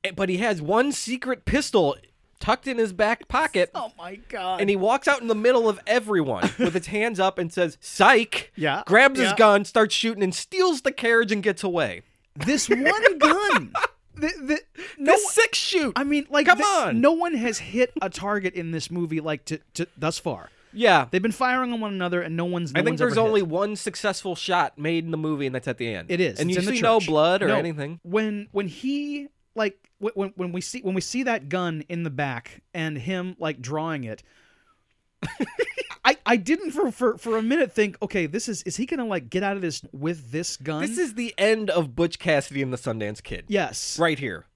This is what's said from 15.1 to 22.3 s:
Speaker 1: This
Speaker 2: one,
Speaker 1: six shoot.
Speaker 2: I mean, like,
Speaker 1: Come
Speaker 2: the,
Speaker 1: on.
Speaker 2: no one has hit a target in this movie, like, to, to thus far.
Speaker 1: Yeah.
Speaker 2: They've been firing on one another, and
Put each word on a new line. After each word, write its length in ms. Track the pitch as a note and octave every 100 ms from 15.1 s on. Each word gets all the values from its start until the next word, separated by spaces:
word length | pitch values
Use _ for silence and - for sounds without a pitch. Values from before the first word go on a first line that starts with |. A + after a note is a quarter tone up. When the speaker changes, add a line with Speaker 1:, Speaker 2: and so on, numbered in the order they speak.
Speaker 1:
This 100 | G4
Speaker 2:
one, 80 | G4+
Speaker 1:
six 240 | - A4+ -
shoot. 340 | - F#4 C#4+ A#3
Speaker 2:
I 80 |
mean, 220 | C#4 D4 D4
like, 160 | C#4+ E4
Speaker 1:
Come 120 | F4+
Speaker 2:
the, 60 |
Speaker 1:
on. 360 | G4+ F#4 G#3+ A3+
Speaker 2:
no 120 | C#4
one 220 | E4 F4
has 240 | C#4+ A#3+ G#3+
hit 340 | - G#3+ B3 D#4
a 80 | F#3+
target 460 | - G3+ G#3 F#3
in 160 | F3+ E3
this 200 | E3 -
movie, 300 | F3 E3+ D#3+
like, 240 | D#3 D3+ -
to, 140 | D#3 _
to 120 | - E3+ -
thus 200 | F3+ -
far. 300 | E3+ G2+ - _ _
Speaker 1:
Yeah. 360 | G#3 A#3 E3+ A#2+
Speaker 2:
They've 100 | F#3
been 100 | A3
firing 400 | - B3+ B3+ B3+
on 60 | A#3
one 120 | G#3+
another, 300 | G3 F3+ F3
and 140 | D#3+